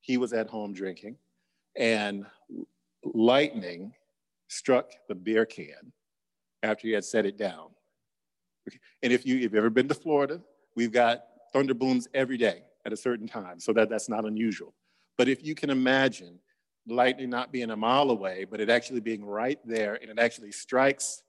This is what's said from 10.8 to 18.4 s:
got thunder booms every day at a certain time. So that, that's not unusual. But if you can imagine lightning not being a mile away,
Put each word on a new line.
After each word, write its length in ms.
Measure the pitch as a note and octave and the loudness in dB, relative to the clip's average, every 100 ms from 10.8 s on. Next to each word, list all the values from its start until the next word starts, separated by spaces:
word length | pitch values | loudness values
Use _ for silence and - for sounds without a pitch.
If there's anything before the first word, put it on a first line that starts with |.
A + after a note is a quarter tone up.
| A#2 | 0
got 320 | A#2 A#2 A#2+ - _ - | 4 4 2 -6 _ -2
thunder 220 | C3+ C#3 | 0 2
booms 320 | B2+ C3 B2+ A#2+ | 0 2 0 0
every 220 | C3+ C3 B2+ | -2 -2 2
day 260 | G#3 - - _ G#2 | 0 0 -12 _ -10
at 60 | |
a 40 | G#2+ | -4
certain 300 | C3 A#2+ A2 | -2 -4 -6
time. 320 | A#2 F2+ F2 | -12 -12 -12
So 140 | - | 0
that, 160 | A2 G#2+ | 2 2
that's 200 | A2 - | 0 -4
not 160 | A2 G#2+ | -4 -4
unusual. 480 | G#2+ A2+ G2+ - _ _ _ _ - | -2 -2 -2 -10 _ _ _ _ 0
But 120 | B2+ | 2
if 160 | C3 | 2
you 120 | D3+ D#3 | -4 -6
can 140 | C#3+ | -2
imagine 680 | C3 B2+ C3+ C3+ A#2 F2 F2 _ _ _ _ - | 0 2 4 2 0 -16 -20 _ _ _ _ -6
lightning 440 | A#2+ B2+ B2 C3 | 2 2 2 -4
not 220 | B2 B2 | -6 -6
being 180 | C3 A#2 | -6 -6
a 60 | A2 | -2
mile 340 | A2 C3 C#3+ | 2 4 4
away, 360 | A2+ F#2+ F#2 | 0 -2 -6